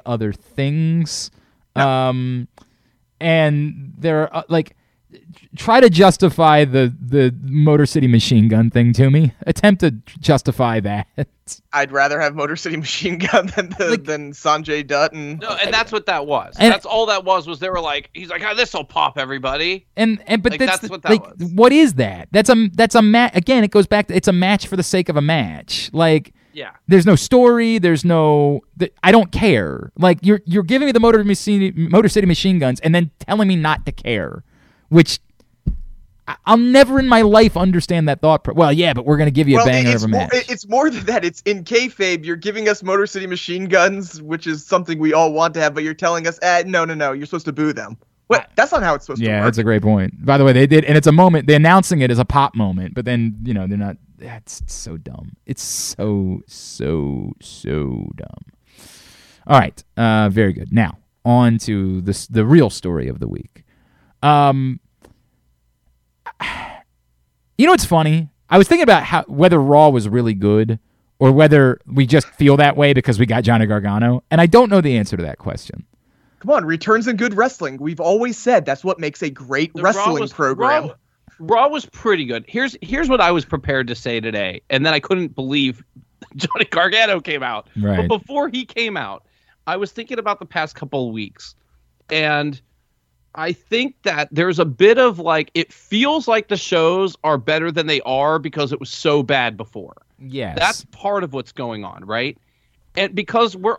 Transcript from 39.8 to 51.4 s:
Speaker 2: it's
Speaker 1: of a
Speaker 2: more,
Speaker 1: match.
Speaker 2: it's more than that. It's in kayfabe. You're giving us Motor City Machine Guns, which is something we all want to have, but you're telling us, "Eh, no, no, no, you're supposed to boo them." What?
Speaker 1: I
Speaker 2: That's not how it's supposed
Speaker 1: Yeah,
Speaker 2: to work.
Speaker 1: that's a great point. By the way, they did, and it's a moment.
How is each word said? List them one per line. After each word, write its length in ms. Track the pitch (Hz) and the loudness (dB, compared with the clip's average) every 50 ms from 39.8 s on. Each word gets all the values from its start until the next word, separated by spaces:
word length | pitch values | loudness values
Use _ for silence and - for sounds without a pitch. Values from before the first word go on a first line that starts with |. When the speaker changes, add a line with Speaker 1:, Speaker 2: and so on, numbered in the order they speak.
| 127 120 | 2 2
Speaker 2:
it's 120 | 120 113 110 | 0 0 0
Speaker 1:
of 60 | 110 | 0
a 20 | 107 | -2
Speaker 2:
more, 80 | - - - 247 | -2 -2 -2 -2
Speaker 1:
match. 180 | 247 233 - | -4 -4 -4
Speaker 2:
it's 180 | 247 190 - 202 | -8 -10 -8 -4
more 220 | 220 262 302 311 | -2 0 0 0
than 140 | 240 - 196 | -2 -4 -6
that. 180 | 185 240 214 175 | -4 -4 -2 -2
It's 160 | 170 170 - - | -4 -6 -6 -6
in 220 | 196 208 196 170 | -6 -6 -6 -4
kayfabe. 600 | - 240 240 254 247 - - 196 185 180 165 156 | -2 -2 -2 -2 -2 -6 -4 -4 -4 -4 -4 -6
You're 120 | 165 170 | -8 -10
giving 320 | 170 156 208 202 220 214 214 | -8 -8 -8 -6 -4 -2 -2
us 140 | 208 - 190 | -2 -2 -4
Motor 240 | 185 190 196 202 | -4 -2 -2 -2
City 200 | 208 - 196 190 | -2 -6 -10 -10
Machine 400 | 180 180 170 - - 175 185 190 | -8 -10 -10 -8 -8 -8 -8 -6
Guns, 540 | 180 180 190 175 196 196 196 190 165 - 156 | 0 0 2 2 2 -2 -4 -12 -14 -16 -18
which 260 | 151 151 165 165 - | -12 -10 -10 -10 -8
is 180 | 165 156 151 - | -8 -8 -8 -6
something 320 | - 196 180 175 170 165 156 | -4 -4 -2 -2 -4 -6 -4
we 140 | 156 156 151 | -2 0 2
all 200 | 160 165 156 151 | 2 2 2 0
want 220 | 156 165 170 160 | 0 -2 -2 0
to 60 | 165 | 0
have, 140 | 156 151 143 | -2 -2 -2
but 80 | 156 156 | -4 -8
you're 100 | 156 156 | -8 -6
telling 320 | - 190 170 170 170 160 | -4 -4 -4 -4 -2 -4
us, 120 | 170 165 - 170 | -6 -6 -2 0
"Eh, 220 | 180 175 175 175 | 0 0 0 0
no, 180 | 190 185 170 165 | -2 -2 -2 -2
no, 100 | 165 160 | -2 -4
no, 180 | 156 147 139 135 | -4 -4 -4 -4
you're 140 | 139 147 | -6 -10
supposed 200 | - - 165 - | -10 -10 -10 -8
to 60 | 160 139 | -8 -6
boo 200 | 139 151 151 139 | -4 -4 -4 -4
them." 240 | - 110 101 113 - _ _ _ _ _ | -6 -10 -14 -16 -20 _ _ _ _ _
What? 160 | - 240 - 107 | -2 -2 -2 -2
Speaker 1:
I 40 | _ - | _ -2
Speaker 2:
That's 140 | - 240 294 349 | -2 0 0 0
not 100 | 285 202 | -2 -2
how 120 | 170 151 | -2 -4
it's 120 | 139 - | -4 -6
supposed 160 | - 135 113 113 | -10 -8 -6 -4
Speaker 1:
Yeah, 60 | 110 | -2
Speaker 2:
to 80 | 107 104 | -2 0
work. 60 | 104 | 0
Speaker 1:
that's 120 | 120 110 113 | -2 -2 -2
a 60 | 110 | 0
great 180 | 113 110 107 90 | 0 0 0 2
point. 420 | 107 107 101 95 87 - - - | 0 0 0 -2 -4 -8 -8 -6
By 140 | 135 139 143 | -2 0 2
the 60 | 139 | 4
way, 80 | 135 123 | 4 6
they 140 | 127 139 | 4 4
did, 180 | 143 156 156 147 | 4 4 4 4
and 120 | 139 147 | 4 4
it's 100 | 151 143 | 4 6
a 60 | 160 147 | 6 6
moment. 340 | 165 185 185 165 151 | 6 6 6 4 4